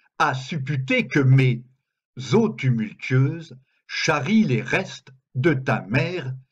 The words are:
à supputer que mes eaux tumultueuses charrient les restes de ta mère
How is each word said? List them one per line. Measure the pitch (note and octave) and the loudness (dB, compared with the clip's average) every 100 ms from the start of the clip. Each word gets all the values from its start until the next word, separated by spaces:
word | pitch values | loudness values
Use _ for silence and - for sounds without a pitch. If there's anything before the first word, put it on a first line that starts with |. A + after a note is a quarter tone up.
| _ - | _ -2
à | D3+ | 0
supputer | C3 - E3 C3 C#3+ C3 B3+ - | 0 -6 -6 -4 -4 0 -2 0
que | D3+ | 2
mes | C3 C3+ B2+ A2+ - _ _ _ _ - C3 | 6 6 4 0 -6 _ _ _ _ -12 0
eaux | F#3+ G#3+ | 2 2
tumultueuses | - C3+ A2+ G2+ - - C3 C#3 E3 D#3+ - _ _ - | 0 0 0 -2 -8 -2 2 2 -2 -12 -20 _ _ -12
charrient | - - D3 C#3 A3 E3+ | -6 -2 -2 2 2 4
les | A2+ | 0
restes | - F3 F#3+ - - - _ C3 | 0 -4 -4 -12 -20 -20 _ -2
de | D#3+ | 0
ta | C3+ C3+ A#2 | 0 0 -4
mère | F#2 B2 E3 F3+ B2+ C3 - | 0 -2 -2 -4 -8 -10 -14